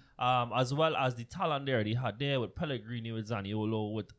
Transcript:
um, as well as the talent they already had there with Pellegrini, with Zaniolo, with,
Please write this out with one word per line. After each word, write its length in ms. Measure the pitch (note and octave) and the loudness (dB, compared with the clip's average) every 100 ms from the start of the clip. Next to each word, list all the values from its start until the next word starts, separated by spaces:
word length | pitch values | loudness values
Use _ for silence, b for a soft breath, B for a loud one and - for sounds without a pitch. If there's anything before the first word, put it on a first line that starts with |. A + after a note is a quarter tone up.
| b b | b b
um, 340 | B2 B2+ A#2+ A#2 | 2 2 2 2
as 160 | B2+ | 2
well 220 | C#3+ D#3+ - | 2 2 2
as 200 | B2+ A#2+ | 0 -2
the 80 | |
talent 420 | A#2 F3+ E3+ C#3 C#3 | -8 -2 0 0 2
they 80 | |
already 200 | A#2+ G#2+ A#2+ | 2 2 0
had 220 | B2 G#2+ | -2 -2
there 200 | C#3 C3+ | 0 0
with 140 | A2 - | 0 -4
Pellegrini, 560 | D#3+ A#2+ G#2+ A#2+ A2+ | -4 -4 -6 -6 -4
with 180 | A2+ G#2+ | -4 -2
Zaniolo, 640 | G#2+ G2 G#2+ G#2+ A2 G#2+ | -2 0 0 2 0 0
with, 180 | A2 - | -4 -6